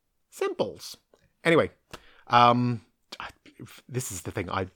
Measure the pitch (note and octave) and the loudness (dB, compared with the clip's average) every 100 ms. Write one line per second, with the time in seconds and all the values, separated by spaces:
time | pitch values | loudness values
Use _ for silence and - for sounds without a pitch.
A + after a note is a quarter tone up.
0 | _ _ _ - F#4+ F4+ G#2 E2 - - | _ _ _ -8 -8 -4 -6 -6 -16 -18
1 | _ _ _ _ - E3 F#2+ - _ - | _ _ _ _ 0 2 2 -4 _ -20
2 | - _ - A#2+ A#2+ A#2+ B2 A#2+ - _ | -20 _ 0 6 6 6 2 -2 -8 _
3 | _ - - - - _ - - _ B2 | _ -16 -16 -16 -20 _ -20 -20 _ -8
4 | - F#2 - G2 F2+ F#2+ F#2 | -8 -10 -10 -8 -6 -4 -6